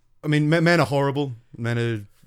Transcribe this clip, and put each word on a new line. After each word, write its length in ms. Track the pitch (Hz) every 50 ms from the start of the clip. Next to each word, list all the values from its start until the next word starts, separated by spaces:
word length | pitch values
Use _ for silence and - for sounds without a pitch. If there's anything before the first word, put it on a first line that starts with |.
| _ _ _ _
I 60 | - 151
mean, 220 | 151 151 151 147
me-, 100 | 160 170
men 200 | 160 170 175 165
are 60 | 135
horrible. 460 | 113 143 139 139 139 135 147 143 135 120 - _ _ -
Men 220 | - 117 117 120 117
are, 260 | 117 117 113 107 101 - _ _ -